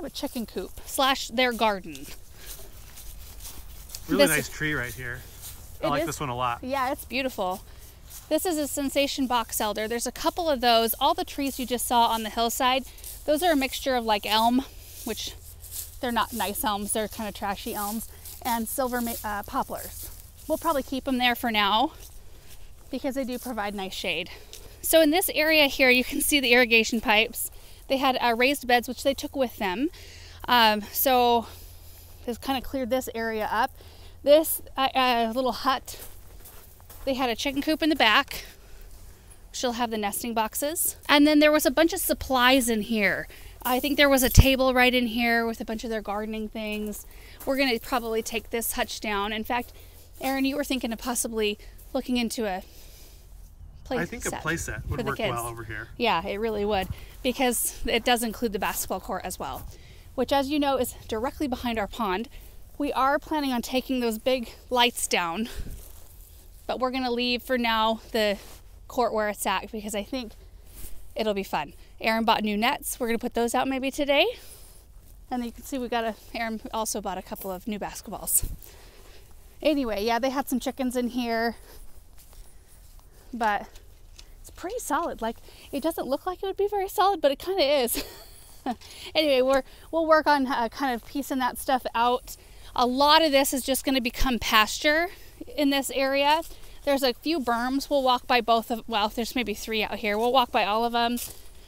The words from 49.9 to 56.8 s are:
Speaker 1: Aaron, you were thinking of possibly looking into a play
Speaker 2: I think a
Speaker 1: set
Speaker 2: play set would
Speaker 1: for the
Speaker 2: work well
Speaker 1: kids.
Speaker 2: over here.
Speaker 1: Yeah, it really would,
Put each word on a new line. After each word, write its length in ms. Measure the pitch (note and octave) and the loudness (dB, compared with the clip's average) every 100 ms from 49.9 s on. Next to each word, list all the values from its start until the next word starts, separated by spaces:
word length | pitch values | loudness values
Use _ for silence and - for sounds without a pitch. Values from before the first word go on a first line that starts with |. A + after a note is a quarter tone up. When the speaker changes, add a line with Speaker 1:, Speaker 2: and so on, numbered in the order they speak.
| - - - | -20 -20 -6
Speaker 1:
Aaron, 260 | C4 C4+ C4+ | -2 0 0
you 100 | C#4+ | -2
were 80 | |
thinking 280 | C#4 C4 A#3+ | -2 -2 -4
of 60 | A3 | -6
possibly 600 | B3+ A#3+ A#3+ A3 G#3 G#3 - - - | -4 -4 -2 0 -2 -2 -10 -20 -8
looking 240 | C4+ - B3 | -6 -2 0
into 280 | A3+ - G#3+ | 0 -2 -4
a 160 | F#3 - - - - - - - - - - - - | -4 -8 -18 -20 -20 -20 -20 -20 -20 -20 -20 -20 -16
play 160 | - B3+ | -6 -4
Speaker 2:
I 60 | F3 | -4
think 200 | B3 F#3+ | -6 -8
a 40 | |
Speaker 1:
set 100 | - | -6
Speaker 2:
play 160 | D3+ E3 | -4 -4
set 240 | - A2 - | -6 -8 -6
would 80 | B3 | -4
Speaker 1:
for 40 | |
the 80 | G#3+ | -4
Speaker 2:
work 80 | - | -2
well 100 | A3 - | -2 -2
Speaker 1:
kids. 80 | A#2 | -6
Speaker 2:
over 120 | A2+ | -8
here. 260 | - G#3 A3 - | -10 -12 -10 -2
Speaker 1:
Yeah, 300 | A#3 E3+ G3 | 0 2 -2
it 120 | G3+ | -4
really 280 | A3+ G#3 G3+ | -2 -2 0
would, 220 | G3+ | 0